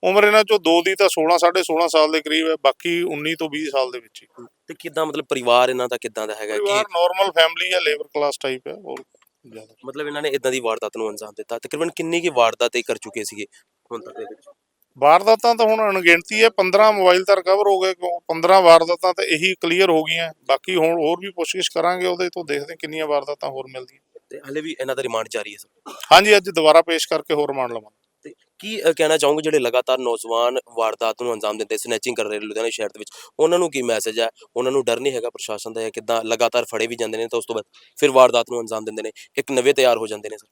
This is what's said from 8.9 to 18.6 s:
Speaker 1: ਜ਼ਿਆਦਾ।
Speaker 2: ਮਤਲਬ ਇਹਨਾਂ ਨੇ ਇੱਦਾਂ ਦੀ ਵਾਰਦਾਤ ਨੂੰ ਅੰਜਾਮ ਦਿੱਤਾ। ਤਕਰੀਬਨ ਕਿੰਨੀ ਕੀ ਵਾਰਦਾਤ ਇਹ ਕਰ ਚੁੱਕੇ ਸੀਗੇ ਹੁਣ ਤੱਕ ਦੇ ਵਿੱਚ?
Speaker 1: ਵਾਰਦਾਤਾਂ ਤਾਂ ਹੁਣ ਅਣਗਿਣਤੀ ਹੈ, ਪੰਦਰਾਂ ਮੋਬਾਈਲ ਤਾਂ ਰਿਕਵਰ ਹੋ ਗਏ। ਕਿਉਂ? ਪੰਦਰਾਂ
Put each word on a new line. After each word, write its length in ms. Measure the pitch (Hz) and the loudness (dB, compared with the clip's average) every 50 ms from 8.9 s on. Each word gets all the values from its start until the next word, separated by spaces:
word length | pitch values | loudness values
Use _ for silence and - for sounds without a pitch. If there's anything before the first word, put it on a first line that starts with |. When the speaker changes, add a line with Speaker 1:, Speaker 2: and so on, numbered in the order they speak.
| 135 131 135 _ _ _ _ _ _ _ _ 131 | -14 -14 -16 _ _ _ _ _ _ _ _ -20
Speaker 1:
ਜ਼ਿਆਦਾ। 240 | 110 110 110 110 _ _ _ | -20 -20 -20 _ _ _ _
Speaker 2:
ਮਤਲਬ 220 | 127 131 143 151 147 | -16 -10 -8 -8 -8
ਇਹਨਾਂ 140 | 147 147 | -6 -4
ਨੇ 80 | 151 151 | -4 -2
ਇੱਦਾਂ 220 | 135 143 123 131 | -4 -2 -2 -2
ਦੀ 80 | 127 131 | -2 0
ਵਾਰਦਾਤ 380 | 120 113 110 110 - 107 - 110 | -2 -2 -4 -2 -4 -8 -6 -6
ਨੂੰ 120 | 110 110 | -6 -6
ਅੰਜਾਮ 220 | 104 107 110 107 | -6 -8 -14 -16
ਦਿੱਤਾ। 280 | 104 - 107 _ 117 117 | -16 -16 -12 _ -10 -12
ਤਕਰੀਬਨ 300 | - - - 147 165 170 - | -10 -10 -6 -4 -4 -4 -4
ਕਿੰਨੀ 260 | - 170 165 170 175 | -6 -6 -2 -2 -2
ਕੀ 80 | 165 175 | -2 -2
ਵਾਰਦਾਤ 460 | 147 123 117 113 110 _ 120 120 _ | 2 4 2 2 2 _ -2 -2 _
ਇਹ 80 | 120 117 - | -2 -4 -4
ਕਰ 100 | 120 107 | -6 -6
ਚੁੱਕੇ 260 | - 110 - 117 107 | -6 -12 -10 -10 -10
ਸੀਗੇ 220 | - - 101 104 - _ _ _ _ _ _ _ _ | -10 -10 -12 -14 -14 _ _ _ _ _ _ _ _
ਹੁਣ 100 | - - | -16 -14
ਤੱਕ 160 | - - - - | -14 -16 -16 -16
ਦੇ 60 | 110 | -16
ਵਿੱਚ? 260 | 104 107 _ _ - - _ _ _ _ _ _ _ _ 135 | -16 -16 _ _ -20 -20 _ _ _ _ _ _ _ _ 0
Speaker 1:
ਵਾਰਦਾਤਾਂ 580 | 135 143 156 175 196 208 226 214 - 233 233 | 4 6 6 6 6 4 2 4 4 0 2
ਤਾਂ 100 | 226 233 | 2 2
ਹੁਣ 240 | 214 220 220 220 208 | 2 2 2 0 0
ਅਣਗਿਣਤੀ 540 | 196 190 180 170 170 170 175 - 220 214 220 | 0 2 4 4 4 4 4 -2 0 2 2
ਹੈ, 60 | 226 | 2
ਪੰਦਰਾਂ 440 | 226 - 190 185 180 202 214 220 214 | 4 2 -2 2 4 4 4 4 4
ਮੋਬਾਈਲ 300 | 202 190 180 180 180 190 | 4 4 4 4 4 4
ਤਾਂ 120 | 185 202 | 2 2
ਰਿਕਵਰ 320 | 190 175 180 190 202 208 202 | 2 4 0 2 2 4 2
ਹੋ 120 | 196 190 | 2 2
ਗਏ। 140 | 185 190 185 | 2 -2 -2
ਕਿਉਂ? 260 | 175 180 180 175 175 _ _ | _ -6 -6 -6 -6 _ _
ਪੰਦਰਾਂ 340 | 165 165 160 175 185 190 | -8 -2 4 6 6 8